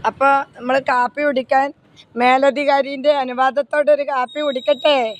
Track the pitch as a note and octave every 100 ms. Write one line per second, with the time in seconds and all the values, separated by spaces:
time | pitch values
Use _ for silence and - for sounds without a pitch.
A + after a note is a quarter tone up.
0 | A3 G#3+ C4+ C#4 C#4 - B3 C4+ C4+ B3
1 | B3 C#4 D4 C4 A#3+ C4+ C#4 - _ _
2 | _ A#3 B3 C4 C#4 C4 C#4+ C#4 C4 C#4
3 | C#4 C#4+ B3+ B3 C4 B3+ C4 D4+ D4 D4
4 | C#4+ C4+ B3 D4 D4 B3+ D4 C#4 D#4 C#4
5 | A3+